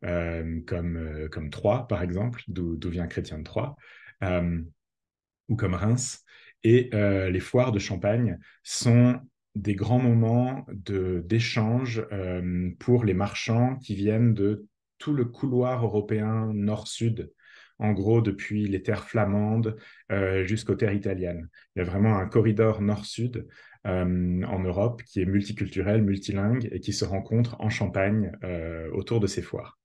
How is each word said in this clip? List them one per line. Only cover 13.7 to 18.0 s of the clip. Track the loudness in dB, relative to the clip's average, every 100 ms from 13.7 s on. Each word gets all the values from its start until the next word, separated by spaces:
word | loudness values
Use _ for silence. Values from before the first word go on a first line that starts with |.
| 0
qui | -6
viennent | -2 0 4 4
de | 4 2 0 -6 _ _ _
tout | -2
le | 0
couloir | 0 -2 0 2 2 2
européen | 0 0 0 0 0 0 -2
nord-sud, | 0 0 -2 -6 -4 -2 -2 -6 _ _ -20 -20 _
en | 0
gros | 0